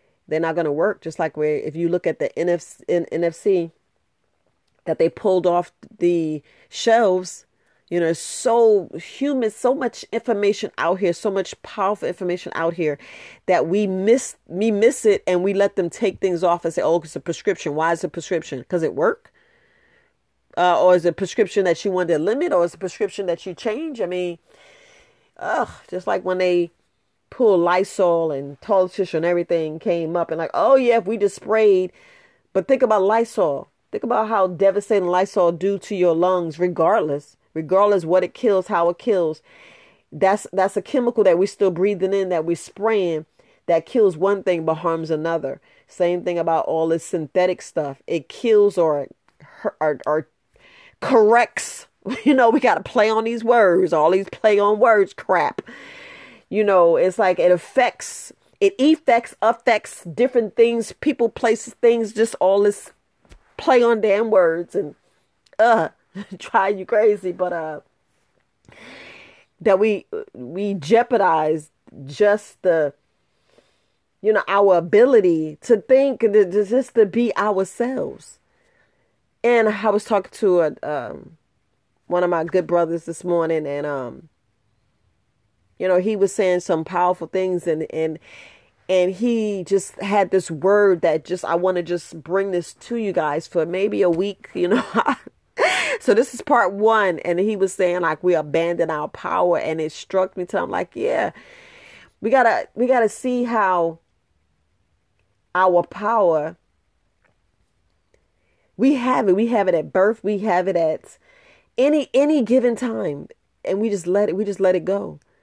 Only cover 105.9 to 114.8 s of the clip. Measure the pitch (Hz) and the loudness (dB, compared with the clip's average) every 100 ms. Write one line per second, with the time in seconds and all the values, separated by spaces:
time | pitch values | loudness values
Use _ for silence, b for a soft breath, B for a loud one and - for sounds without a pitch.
105.9 | 185 208 226 180 156 151 170 _ _ _ | -6 -2 2 2 0 -2 -10 _ _ _
106.9 | _ _ _ _ _ _ _ _ _ _ | _ _ _ _ _ _ _ _ _ _
107.9 | _ _ _ _ _ _ _ _ - 262 | _ _ _ _ _ _ _ _ 0 0
108.9 | 269 247 269 214 190 233 233 185 170 151 | 2 0 0 2 2 2 0 2 0 0
109.9 | 185 202 226 202 208 214 180 180 170 160 | 2 2 0 -4 -4 0 0 0 0 0
110.9 | 156 - - b b b b b - 269 | -2 -10 -20 b b b b b 0 2
111.9 | 302 269 262 294 311 220 254 240 233 247 | 2 0 2 2 2 2 2 2 -2 -4
112.9 | 220 190 143 151 _ _ _ - 196 220 | -4 -6 -6 -12 _ _ _ -6 -2 -2
113.9 | 202 170 190 208 185 202 190 190 185 | -4 -2 0 0 -2 -4 -2 0 0